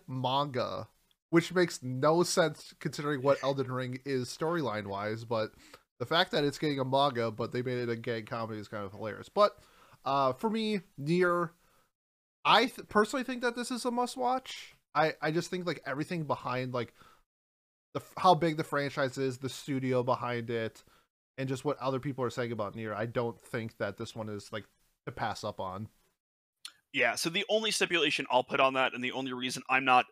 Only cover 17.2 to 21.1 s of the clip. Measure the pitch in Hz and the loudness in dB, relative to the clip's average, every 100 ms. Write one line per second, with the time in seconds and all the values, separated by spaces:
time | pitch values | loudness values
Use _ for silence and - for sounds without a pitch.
17.2 | _ _ _ _ _ _ _ 143 - - | _ _ _ _ _ _ _ -10 -10 2
18.2 | 190 170 165 156 151 147 139 151 135 131 | 6 6 4 0 -2 -2 -2 -2 -2 0
19.2 | 135 123 131 - - 131 127 127 123 120 | -4 -4 -8 -8 -4 -2 2 2 2 0
20.2 | 123 120 117 117 113 - - _ _ | -2 -4 -4 -2 -4 -6 -20 _ _